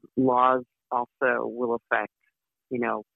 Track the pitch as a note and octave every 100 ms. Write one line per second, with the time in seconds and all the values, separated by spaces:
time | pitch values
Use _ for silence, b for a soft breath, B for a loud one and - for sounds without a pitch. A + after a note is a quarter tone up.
0 | - - C3 B2 B2+ C3 B2+ _ - B2
1 | A#2+ - C3 A#2+ A#2 A#2 B2 A#2 - A#2
2 | G#2 _ _ _ _ _ - B2+ A#2 A2
3 | -